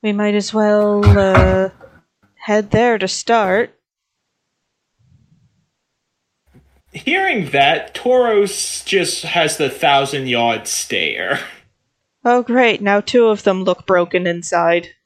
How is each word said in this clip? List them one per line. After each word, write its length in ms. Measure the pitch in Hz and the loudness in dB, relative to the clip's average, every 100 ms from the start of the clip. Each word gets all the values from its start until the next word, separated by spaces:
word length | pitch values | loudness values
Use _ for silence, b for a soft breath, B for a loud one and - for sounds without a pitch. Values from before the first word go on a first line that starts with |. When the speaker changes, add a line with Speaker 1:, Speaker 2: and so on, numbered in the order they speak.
Speaker 1:
we 100 | 220 | -4
might 220 | 202 208 | -2 0
as 200 | 208 202 | -2 -2
well, 500 | 220 214 208 208 208 202 202 | 0 2 2 2 2 4 4
uh, 520 | 190 190 190 190 190 - - _ _ _ _ _ | 4 4 4 2 -2 -6 -20 _ _ _ _ _
head 340 | - 208 208 | -2 -2 2
there 260 | 214 240 220 | 2 2 0
to 100 | 190 | -2
start. 680 | - - 233 196 190 240 _ _ _ _ _ _ _ _ _ _ _ _ _ _ _ _ _ _ _ _ _ _ _ _ _ _ _ _ _ _ _ _ | -6 0 0 2 0 -2 _ _ _ _ _ _ _ _ _ _ _ _ _ _ _ _ _ _ _ _ _ _ _ _ _ _ _ _ _ _ _ _
Speaker 2:
Hearing 580 | - - 359 381 262 147 | -12 -6 -2 -2 -4 -2
that, 440 | 139 139 160 - | 0 2 0 -6
Toros 880 | - 247 254 240 214 202 - - - | -8 0 2 2 2 0 -4 -8 -10
just 380 | - 190 175 - | -4 -2 -2 -6
has 340 | - 180 156 - | -6 -2 -2 -2
the 100 | 139 | -4
thousand-yard 960 | - 156 139 135 147 131 120 117 110 - | -2 2 2 0 -6 -4 -2 0 -2 -6
stare. 760 | - - 104 78 60 90 135 B B _ _ _ _ _ _ | -8 -4 -4 -4 -4 -6 -6 B B _ _ _ _ _ _
Speaker 1:
Oh, 180 | 240 247 | 0 0
great. 380 | 240 240 240 208 | 2 2 2 2
Now 200 | 202 202 | 0 0
two 280 | - 247 226 | 2 2 4
of 140 | 208 | 2
them 180 | - 185 | 0 0
look 240 | 185 180 - | -2 -4 0
broken 400 | 185 175 185 180 | 0 2 -2 -2
inside. 600 | 175 - 175 170 170 170 - | -6 -4 0 2 0 -2 -20